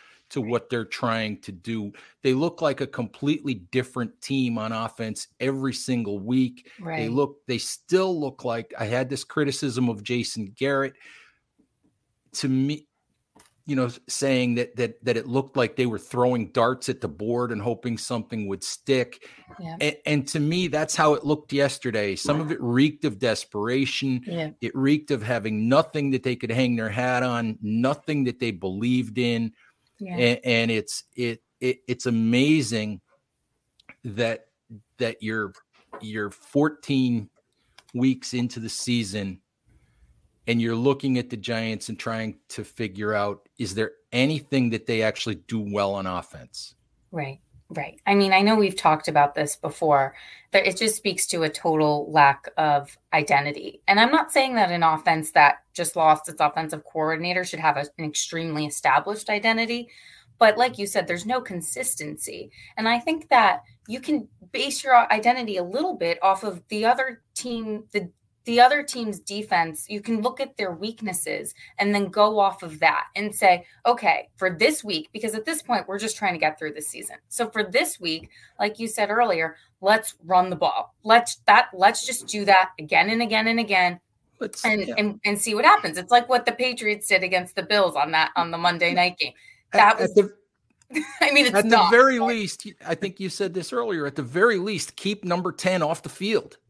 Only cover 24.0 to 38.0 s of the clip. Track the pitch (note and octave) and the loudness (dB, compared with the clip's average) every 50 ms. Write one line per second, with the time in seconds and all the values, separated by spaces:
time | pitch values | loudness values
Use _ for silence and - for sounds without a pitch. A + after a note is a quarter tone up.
24 | C#3 C3+ B2+ B2 B2 G3 E3+ E3+ D#3+ D3+ - - - D3+ - C3+ C3+ C#3 D3+ D3+ | -2 -2 -2 -2 -4 -6 -6 -6 -6 -6 -8 -8 -8 -6 -2 0 2 2 2 2
25 | D3+ - D3 A#2 G#2 A#2 B2 A2+ G2+ A2 G#2+ G#2+ A2 A#2 C3+ D3+ D#3+ - - D3+ | 0 -2 -4 -4 -2 -2 -2 -2 -2 -4 -2 -2 0 2 4 4 2 2 0 -4
26 | C#3+ C#3 C3 B2+ - C3 B2 B2 - A2 A2+ B2+ C3 B2 A#2+ A2+ A2 G#2+ G2+ B2 | -2 -2 -2 -2 -2 -4 -4 -4 -6 -4 0 0 0 0 0 -2 -2 -4 -4 -4
27 | B2 B2+ B2+ B2 B2+ B2 A#2+ A#2+ A2+ A2 A2 - A2 G#2 A2 A2+ B2 C3 D3 - | -2 0 0 0 0 -2 -2 -2 -4 -4 -6 -6 -6 -4 -2 0 0 0 -2 -2
28 | - - D3+ D3 C3 B2 A#2 - A#2+ A2+ G2+ E2+ - F#2+ F#2 G2+ A2+ B2 B2+ B2+ | -4 -4 -2 0 0 -2 -2 -4 -4 -4 -4 -4 -6 -6 -6 -4 -2 0 0 0
29 | A#2+ A2 G#2 B2 B2 A#2+ A#2 A#2 A#2 A2 - _ _ _ _ _ _ _ _ - | -2 -2 -2 -2 -2 0 0 -2 -4 -4 -8 _ _ _ _ _ _ _ _ -16
30 | G3+ F#3 F3+ - B2 A#2 A#2+ - - B2+ A#2 A#2 A2+ A2+ A2+ A2 G#2 - - - | -14 -8 -2 0 2 2 2 0 0 0 0 2 2 0 0 -2 -4 -6 -8 -12
31 | - _ _ - B2 A#2 A2+ - _ _ _ - B2+ B2+ C3 - _ - B2 - | -12 _ _ -6 -6 -6 -6 -8 _ _ _ -6 -4 -4 -4 -4 _ -8 -6 -4
32 | - B2+ A#2 A2+ A2+ A2+ A#2+ B2 C3+ D3 D#3 D#3+ C3 G2+ A#2 A2 G#2+ G#2+ G#2 F#2 | -2 -2 0 2 2 2 2 4 4 4 4 2 2 0 -4 -4 -4 -6 -8 -12
33 | _ _ _ _ _ _ _ _ _ _ _ _ _ _ _ _ _ - - _ | _ _ _ _ _ _ _ _ _ _ _ _ _ _ _ _ _ -20 -20 _
34 | - A#2+ G2 A2 A#2 A2+ A2+ A2 - _ _ _ _ - A2+ G#2 _ _ _ - | -14 -10 -4 -2 -2 -2 -2 -6 -10 _ _ _ _ -20 -20 -20 _ _ _ -4
35 | B2+ A2+ A2+ - A2 G#2+ A2 A2 G#2 F#2+ - - _ _ _ _ _ _ - - | -4 -4 -4 -6 -8 -6 -4 -4 -6 -6 -10 -16 _ _ _ _ _ _ -20 -16
36 | - A2 G#2+ A2 G#2 G2+ - - - - - C#3+ D3+ D#3 D3+ - - - C#3+ C3 | -12 -10 -8 -6 -6 -8 -8 -14 -10 -2 0 2 2 2 0 -4 -6 -2 0 0
37 | B2+ B2 A#2+ A2+ G#2 - _ _ _ _ _ _ _ _ _ _ - _ - A#2+ | 2 2 0 -2 -4 -8 _ _ _ _ _ _ _ _ _ _ -18 _ -4 -2